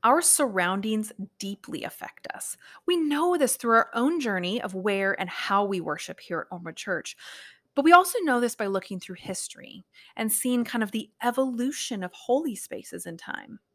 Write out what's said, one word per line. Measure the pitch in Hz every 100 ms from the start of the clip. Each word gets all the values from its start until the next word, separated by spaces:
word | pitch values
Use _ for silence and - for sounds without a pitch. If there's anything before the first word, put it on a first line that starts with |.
Our | 226 294
surroundings | - - 277 190 175 190 214 220 214 - 190 _
deeply | 196 202 - -
affect | - - - - -
us. | - - - - - -
We | 349
know | 311 294 349 359
this | 269 -
through | 240
our | 226 -
own | 233 262 339
journey | 247 190 180 220
of | -
where | 185 196 196 196 -
and | 185
how | - - 196 202
we | 190
worship | 160 147 - -
here | - 165
at | -
Elmwood | 180 170 151
Church. | - 175 - - - - - - _ -
But |
we | 294
also | 349 359 480
know | 339 247
this | 240 -
by | 202
looking | 196 - 190
through | - 180
history | - 185 - - - - - - - -
and | 220
seeing | 220 254 247
kind | 233 240
of | 214
the | 220 214 _
evolution | 240 247 269 233 254 294 - 214
of | 180
holy | - - 254 320 202
spaces | - - - 175 175
in | 170
time. | - - - 202 _